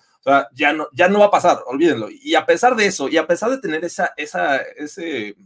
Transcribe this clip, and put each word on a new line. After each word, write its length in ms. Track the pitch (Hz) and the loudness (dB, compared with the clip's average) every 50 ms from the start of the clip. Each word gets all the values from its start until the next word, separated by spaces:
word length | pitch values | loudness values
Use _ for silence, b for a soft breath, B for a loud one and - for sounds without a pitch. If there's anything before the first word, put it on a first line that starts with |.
| b b b b | b b b b
o 40 | b | b
sea, 260 | 135 139 139 135 - _ | 2 2 2 2 -2 _
ya 200 | 131 151 147 151 | -2 0 0 0
no, 140 | 156 147 - | -2 -6 -6
ya 160 | - 135 175 | 0 2 2
no 120 | 185 202 208 | 4 4 4
va 60 | 208 | 4
a 60 | 202 | 4
pasar, 280 | - 147 - 175 139 - - | 4 4 4 2 2 2 -2
olvídenlo. 440 | - 131 139 170 165 131 113 107 98 | -6 -2 2 2 2 2 0 -4 -10
Y 240 | - - - 147 160 | -12 -12 -4 -2 0
a 100 | 156 156 | 0 2
pesar 300 | - 170 170 240 247 254 | 2 2 4 4 2 4
de 100 | 220 208 | 2 0
eso, 240 | 190 185 - 139 127 | 0 0 -2 -4 0
y 80 | 147 | 0
a 80 | 160 156 | 0 0
pesar 240 | - 175 170 208 240 | 0 -2 -2 -2 -4
de 100 | 262 269 | -4 -4
tener 240 | - 165 156 160 170 | -4 -6 -6 -6 -6
esa, 280 | 165 - - 175 - - | -6 -4 -4 -4 -4 -4
esa, 400 | - 151 151 - 180 175 156 135 | -8 -12 -8 -6 -4 -2 0 0
ese 800 | 127 - - - - 151 147 - - 165 165 147 117 104 104 - _ 98 | -2 -4 -8 -12 -16 -16 -14 -12 -10 -8 -8 -6 -6 -8 -8 -12 _ _